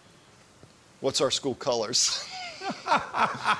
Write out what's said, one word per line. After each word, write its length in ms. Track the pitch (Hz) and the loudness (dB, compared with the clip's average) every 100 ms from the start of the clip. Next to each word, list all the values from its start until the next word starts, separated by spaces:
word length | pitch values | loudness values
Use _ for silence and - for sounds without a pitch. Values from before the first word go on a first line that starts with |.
| - - - - - - - - - - | -20 -20 -20 -20 -20 -20 -20 -20 -20 -4
what's 220 | 131 123 | -2 2
our 100 | 131 | 2
school 240 | - 139 117 | 2 -2 -2
colors?" 680 | 135 120 107 - - - - 740 719 640 | 0 0 2 2 2 0 -6 -10 -10 -6
<laughs> 40 | 381 - - 311 - - 214 - - | -6 -6 0 0 2 0 0 2 0